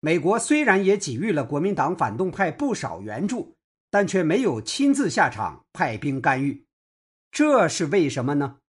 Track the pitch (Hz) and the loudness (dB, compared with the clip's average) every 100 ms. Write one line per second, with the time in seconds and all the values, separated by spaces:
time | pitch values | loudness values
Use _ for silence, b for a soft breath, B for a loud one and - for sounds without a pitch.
0 | 156 170 151 226 - 302 285 190 190 202 | 0 0 2 0 2 2 4 2 4 0
1 | 202 117 208 160 123 143 180 190 143 180 | 0 -4 -2 -2 -2 -2 -2 0 -2 0
2 | 127 110 185 165 190 - 294 226 110 85 | -2 -2 -4 -2 -4 -2 -4 -4 -6 -10
3 | 104 107 190 - - _ _ _ _ 202 | -10 -6 -4 -4 -8 _ _ _ _ 0
4 | 196 185 160 190 247 117 110 - 277 269 | 2 2 2 2 0 -2 -6 0 2 2
5 | 226 - 147 107 98 - _ - 143 110 | 0 2 0 0 -8 -8 _ -4 -4 -2
6 | 143 135 131 131 139 139 _ _ _ _ | -4 -2 0 0 0 -4 _ _ _ _
7 | _ _ _ - 302 269 170 - 160 196 | _ _ _ 0 4 4 4 0 0 2
8 | 151 131 127 143 139 - | 2 0 -2 0 -2 -6